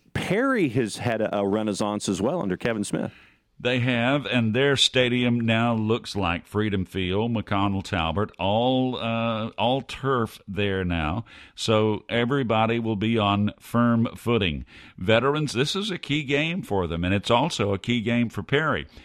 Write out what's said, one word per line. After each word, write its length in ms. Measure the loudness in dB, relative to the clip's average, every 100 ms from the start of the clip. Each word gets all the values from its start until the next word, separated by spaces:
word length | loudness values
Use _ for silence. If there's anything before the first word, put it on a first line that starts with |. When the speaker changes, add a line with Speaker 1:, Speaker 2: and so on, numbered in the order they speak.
| _
Speaker 1:
Perry 560 | -6 -2 0 0 2 0
has 280 | 0 -2 -2
had 240 | -2 0
a, 160 | 0 0
a 100 | 0
renaissance 640 | 0 0 0 0 -2 -2
as 120 | 0
well 200 | 0 0
under 160 | -2 -2
Kevin 260 | -2 -2
Smith. 280 | -4 -4 -6 -10 -20 _ _ -6
Speaker 2:
They 200 | -2 0
have, 460 | 0 0 2 0 0
and 280 | 0 2
their 220 | 2 2 2
stadium 640 | 2 2 2 2 2 2
now 340 | 2 2 2
looks 420 | 0 0 0 -2 -2
like 300 | -2 -2 -4
Freedom 400 | -2 0 0 -2
Field, 460 | -2 0 0 0
McConnell 520 | -2 -2 0 0 -2
Talbot, 460 | -2 -2 0 -2 -4 -2
all, 600 | 0 2 2 2 0 -2
uh, 520 | -4 -2 -2 -4 -6 -2
all 240 | -2 -2
turf 580 | -6 -6 -2 0 -2 -6 -8
there 360 | -2 0 0
now. 400 | 0 0 -2 -4 -8 -16 -20 -6
So 480 | 2 2 2 0 -2
everybody 680 | -2 0 0 0 2 2 0
will 200 | -2 0
be 200 | 0 2
on 360 | 2 2 0 -4
firm 500 | -2 2 4 4 0 -2
footing. 500 | 0 2 0 -2 -8 -18 -20 -4
Veterans, 560 | 2 4 4 0 0
this 220 | 0 -2 -2
is 140 | -4
a 60 | -6
key 260 | -4 -2
game 380 | 0 -2 -2 -4
for 260 | -4 -2 -2
them, 180 | -2 0
and 80 |
it's 180 | 0 2
also 420 | 2 2 -2 -2
a 60 | -2
key 220 | -2 -2
game 260 | 0 0 -2
for 160 | -4
Perry. 420 | -2 0 0 -2 -6 -16